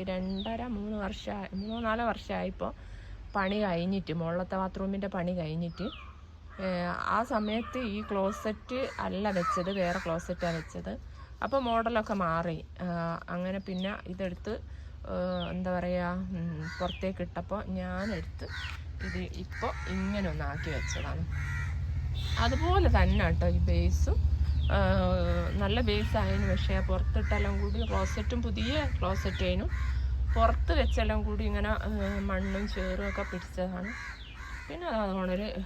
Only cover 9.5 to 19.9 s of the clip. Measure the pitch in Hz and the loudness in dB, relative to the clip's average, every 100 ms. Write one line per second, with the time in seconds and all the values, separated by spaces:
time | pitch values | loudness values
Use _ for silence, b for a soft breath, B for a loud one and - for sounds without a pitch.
9.5 | 185 175 196 175 185 175 165 - 180 175 | 2 0 0 0 0 0 -2 -2 -2 -2
10.5 | 165 156 175 175 220 - B B B 208 | -2 -4 -8 -8 -8 -10 B B B 0
11.5 | 277 247 226 226 233 220 202 175 165 175 | 0 2 2 4 2 2 2 2 2 0
12.5 | 160 - - 180 170 165 165 - 175 180 | -2 -6 -6 -4 -2 -2 -4 -4 -4 -4
13.5 | 196 190 185 190 214 - 180 190 180 - | -4 -4 -4 -4 -4 -8 -6 -4 -4 -6
14.5 | 233 - B B B - 185 180 180 175 | -6 -8 B B B -6 -2 -2 -2 -2
15.5 | 180 185 180 180 180 175 180 185 185 170 | -2 -2 0 0 0 0 -2 -2 -4 -4
16.5 | 156 156 - 180 185 190 190 175 - 175 | -4 -6 -4 -4 -2 -4 -4 -4 -6 -6
17.5 | 202 - 185 180 180 202 180 165 - 143 | -4 -4 -4 -4 -4 -2 -4 -6 -8 -8
18.5 | - - - - - 185 180 180 - - | -8 -8 -8 -8 -8 -4 -4 -4 -6 -8
19.5 | - 233 165 - | -4 -4 -4 -4